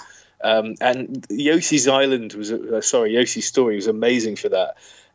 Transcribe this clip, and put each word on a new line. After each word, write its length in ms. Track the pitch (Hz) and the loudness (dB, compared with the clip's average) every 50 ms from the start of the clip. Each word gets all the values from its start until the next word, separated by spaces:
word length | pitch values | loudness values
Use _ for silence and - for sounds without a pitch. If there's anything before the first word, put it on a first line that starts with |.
| - - - - - _ _ - - | -20 -20 -20 -20 -20 _ _ -4 0
Um, 320 | 107 110 110 107 110 110 - | 2 2 2 2 -2 -4 -2
and 440 | - 127 127 131 127 - 135 131 - - | 0 0 0 0 -4 -8 -10 -10 -10 -8
Yoshi's 580 | 101 113 143 147 160 170 165 - 156 143 113 135 | -4 -2 2 2 2 2 2 2 2 2 4 4
Island 460 | 135 135 139 135 131 123 113 107 101 | 4 4 4 2 2 0 -2 -6 -10
was, 180 | 104 104 101 | -10 -8 -6
uh, 300 | 113 123 - 113 117 110 | -6 -6 -4 -4 -4 -2
sorry, 320 | 107 - - 127 117 107 110 | 0 0 2 2 2 2 2
Yoshi's 340 | 120 123 117 - 117 107 - | 2 0 0 -2 -4 -6 -2
Story 280 | - - 127 117 107 | 2 2 2 2 2
was 120 | 101 98 110 | 0 -2 -2
amazing 480 | 110 107 113 120 123 123 110 110 101 | -2 0 2 2 2 2 0 -2 -4
for 140 | - - 107 | -4 -4 -2
that. 280 | 98 92 92 - - - - - - - _ _ - | 0 0 0 -2 -4 -10 -18 -20 -20 -20 _ _ -6